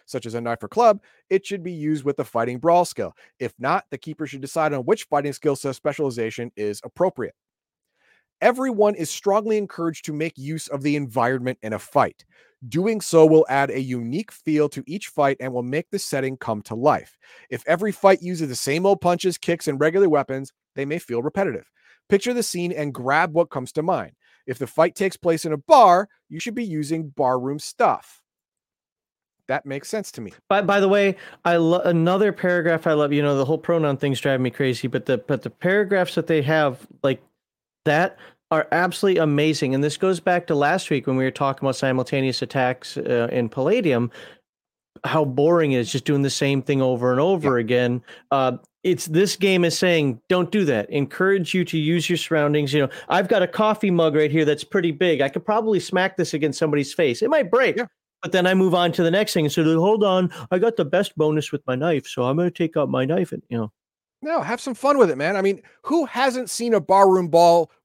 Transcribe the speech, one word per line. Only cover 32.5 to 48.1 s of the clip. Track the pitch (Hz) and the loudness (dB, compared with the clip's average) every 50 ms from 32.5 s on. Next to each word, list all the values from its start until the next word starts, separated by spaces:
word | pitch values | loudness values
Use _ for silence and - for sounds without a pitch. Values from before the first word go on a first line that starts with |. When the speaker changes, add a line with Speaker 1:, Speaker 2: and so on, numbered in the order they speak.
| 180 175 160 170 165 156 - | 0 0 0 0 0 0 0
Speaker 2:
I | 165 156 | 0 0
love, | 151 147 143 | 2 2 0
you | 147 147 | 0 0
know, | 147 143 143 | 2 2 0
the | 135 131 | 0 0
whole | 135 160 156 | 0 -2 -2
pronoun | - - 170 165 156 143 139 | -2 0 0 0 0 0 -2
thing's | 127 147 139 131 - | -2 -2 -4 -2 -2
driving | - 143 135 127 | -2 -2 0 0
me | 127 123 | -2 -2
crazy, | - - 139 131 120 - - 120 | -2 -2 -2 -2 -2 -2 -4 -4
but | - - - | -4 -4 -2
the, | - 131 113 | -2 -2 -2
but | - - 143 117 | -2 -4 -4 -4
the | - 117 | -6 -10
paragraphs | - - - 180 196 208 202 185 202 185 180 - - | -10 -4 -2 0 0 0 0 0 0 0 0 -2 -2
that | 170 156 | -4 -2
they | 170 165 156 | 0 0 0
have | 135 147 160 156 151 139 123 - - - - _ | 0 0 0 2 0 0 -2 -6 -14 -20 -10 _
like | - 135 131 - _ _ _ _ _ _ _ _ _ _ _ _ - | -2 -2 -2 -4 _ _ _ _ _ _ _ _ _ _ _ _ -2
that | 156 147 160 180 - - - - - _ _ _ - | 0 2 2 0 0 -4 -10 -20 -20 _ _ _ -2
are | 165 156 - - | -2 -2 0 0
absolutely | - 165 180 180 - - 202 196 180 165 | 0 0 0 0 -2 0 0 2 2 2
amazing. | 160 151 143 147 151 160 151 - 151 127 135 | 2 2 2 2 2 0 0 0 -2 -2 0
And | 135 147 | 0 0
this | 147 143 | -2 -2
goes | - 190 190 185 165 | 0 0 0 0 0
back | - 185 180 175 175 - | 0 0 0 0 0 0
to | 160 | 0
last | 139 147 147 180 185 - - | 2 2 2 0 0 -2 -2
week | 156 131 - | -4 -2 -2
when | 135 131 | -2 -2
we | 131 131 | 0 0
were | 131 | -2
talking | 127 - 143 139 135 - 139 | -2 -2 -4 -4 -2 -2 -4
about | 135 131 | -4 -2
simultaneous | - 139 131 131 131 123 - 147 135 135 131 123 - | 0 0 0 0 0 -2 -2 -2 -2 -2 -2 -2 -4
attacks, | 135 - - 135 127 123 127 - - - - | -6 -4 -2 0 0 0 -2 -6 -10 -12 -10
uh, | 139 - - 123 120 117 - | -8 -4 -2 0 0 0 0
in | - 127 120 110 | -2 -2 -2 -2
Palladium, | - 139 131 160 220 254 190 156 123 117 123 117 - - - - - _ _ _ _ _ _ _ _ _ _ _ _ - - | -2 -2 0 0 0 0 2 0 0 0 0 -4 -6 -12 -20 -20 -20 _ _ _ _ _ _ _ _ _ _ _ _ -12 -6
how | 127 139 160 151 | -2 0 0 0
boring | 135 123 139 143 165 175 170 160 143 | 0 0 2 2 4 4 2 2 2
it | 131 123 | 0 0
is | 117 - | -2 -2
just | - 131 - | -4 -4 -2
doing | - 147 139 | 0 0 0
the | 139 135 | 0 0
same | - - 143 139 139 135 | -2 -2 0 0 0 -2
thing | - - 139 135 | -2 -2 0 0
over | 131 127 127 117 123 127 | 2 0 0 0 0 0
and | 123 131 | 2 2
over | 156 190 196 165 151 143 127 120 | 2 2 0 0 0 0 0 0
Speaker 1:
Yeah. | 113 | 0
Speaker 2:
again. | 107 123 123 123 120 123 123 - - | 0 0 2 2 0 -2 -4 -6 -12